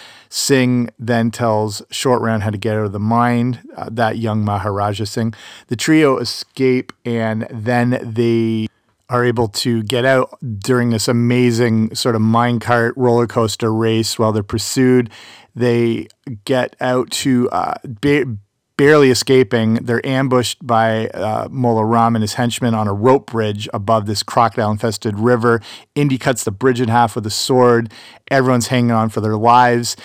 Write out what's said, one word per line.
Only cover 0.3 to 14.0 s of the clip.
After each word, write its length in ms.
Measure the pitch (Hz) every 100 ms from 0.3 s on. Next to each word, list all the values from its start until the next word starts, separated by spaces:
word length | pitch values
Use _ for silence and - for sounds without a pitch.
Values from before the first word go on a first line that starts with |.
| - - 135 123 123 120 -
then 320 | 113 117 113
tells 500 | 110 120 107 107 101 -
Short 300 | - 135 120
Round 220 | 113 110
how 80 | 104
to 80 | 104
get 160 | 110
out 120 | 107 107
of 60 |
the 60 | 101
mine, 600 | 107 117 120 120 123 120 302 -
uh, 120 | -
that 260 | 110 110 110
young 260 | 113 107
Maharaja 600 | 104 101 104 98 101 104
Singh. 280 | 104 - 113 110 - - -
The 80 | 117
trio 420 | - 160 147 127
escape, 760 | 120 - - - 131 127 - -
and 420 | 123 117 113 110 113
then 500 | 120 107 123 120 123
they 640 | 120 113 117 117 113 110 110 _ _ _ -
are 160 | 123
able 220 | 123 117 113
to 380 | - 127 117
get 200 | 107 123
out 320 | 127 131 - - 127 104
during 320 | 117 127 120
this 160 | 110 -
amazing 880 | 120 120 123 123 113 120 113 110
sort 220 | - 131 113
of 60 |
minecart 720 | 110 113 120 120 120 120 117 -
roller 320 | 123 120 117
coaster 440 | 123 110 - 113
race 460 | 110 113 113